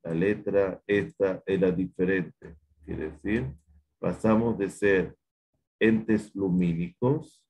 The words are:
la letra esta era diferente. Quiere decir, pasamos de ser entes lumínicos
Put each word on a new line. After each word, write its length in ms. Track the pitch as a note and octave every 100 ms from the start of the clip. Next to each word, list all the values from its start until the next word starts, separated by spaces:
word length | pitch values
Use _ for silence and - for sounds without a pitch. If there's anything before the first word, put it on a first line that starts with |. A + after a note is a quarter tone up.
la 120 | E2
letra 680 | E2 G2 G#2+ G2+ G2 G2 - -
esta 560 | G2+ E2 _ F#2+ F#2
era 260 | - F#2 F#2
diferente. 840 | F2 F#2 - F#2 F#2+ D#2+ _ - - _ _
Quiere 260 | - E2 D#2
decir, 420 | D#2 F#2+ A2+ C3 - _ _ _ _
pasamos 580 | F#2 F2 A2 A2 A#2 F#2+
de 140 | F#2+
ser 460 | - G2+ F#2+ F2 - _ _ _ _ _ _
entes 560 | A2 A2 A2 G#2 -
lumínicos 1080 | G2 G2 F2+ F2 E2+ F2 _ B2 D3+ - _